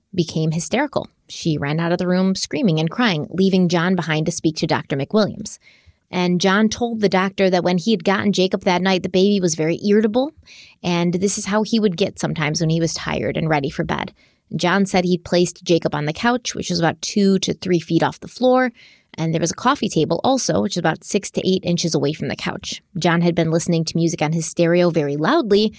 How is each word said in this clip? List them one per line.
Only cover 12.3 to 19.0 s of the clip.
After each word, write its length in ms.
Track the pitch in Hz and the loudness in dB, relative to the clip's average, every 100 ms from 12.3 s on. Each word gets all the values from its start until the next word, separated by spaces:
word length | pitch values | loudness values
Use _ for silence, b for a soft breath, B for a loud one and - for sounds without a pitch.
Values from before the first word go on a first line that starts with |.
| 156 151 156 | -2 -2 0
when 80 | 160 | 0
he 100 | 165 | 0
was 140 | 165 | 0
tired 440 | - 156 151 - - | -4 -4 -4 -2 -2
and 120 | 160 | 0
ready 220 | 151 135 | 0 -2
for 120 | - | -4
bed. 300 | 160 - - b b b b 160 | -4 -4 -6 b b b b -2
John 300 | 175 196 196 | 0 2 2
said 180 | 185 | 2
he'd 220 | 180 175 - | 2 0 0
placed 380 | 175 175 - | 0 0 -2
Jacob 320 | 180 165 - 147 | 0 2 2 -2
on 100 | 147 | -4
the 80 | |
couch, 400 | - 240 247 - | -2 0 0 -4
which 160 | - - | -8 -4
was 80 | 175 | 0
about 240 | 160 - | 0 -2
two 380 | - 214 196 190 | -4 2 2 2
to 160 | - - | 0 -4
three 240 | 185 175 | 0 0
feet 240 | - 165 | 2 0
off 160 | 147 - | 0 -4
the 80 | - | -12
floor, 440 | - 254 254 254 b b b | 0 2 4 2 b b b